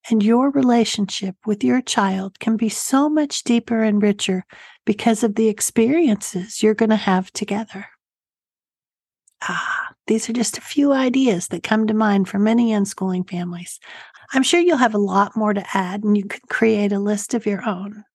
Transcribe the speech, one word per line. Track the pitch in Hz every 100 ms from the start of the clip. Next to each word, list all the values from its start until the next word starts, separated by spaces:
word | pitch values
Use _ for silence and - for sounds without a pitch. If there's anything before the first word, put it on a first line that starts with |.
| -
And | 226
your | 208 240 277
relationship | 277 254 240 220 - 190 - 190 185
with | - 208
your | 254 247
child | 254 - 196 190 190 _
can | - 226
be | 220
so | - - 269 302
much | 302 294 -
deeper | - 233 233 226
and | 220 208
richer | 208 202 - 185 - - - - -
because | 208 233 226
of | 233
the | 208 220
experiences | 208 - - 226 320 311 208 - 185 190 -
you're | 214
gonna | 208 220 214
have | - 185 185
together. | - 202 202 220 196 - _ _ _ _ _ _ _ _ _ _ _ _ _ _ _
Ah, | - - - - - _ -
these | 220 -
are |
just | 233 220 -
a |
few | - 294 285
ideas | 269 262 262 262 180 -
that | 170
come | - 220 220
to |
mind | 214 214 202 185
for | 196
many | 214 226 233
unschooling | 214 202 - 190 185 185
families. | 175 175 175 180 - - - - - -
I'm | 262
sure | 262 349
you'll | 349 285
have | 240
a | 214
lot | 202 190 202 -
more | 214
to | 202 185
add, | 208 180 202
and | 208 208
you |
can | 196 - _
create | - 226 208 208
a | 202
list | 202 208 -
of | 240 214
your | 202 240
own. | 185 202 208 -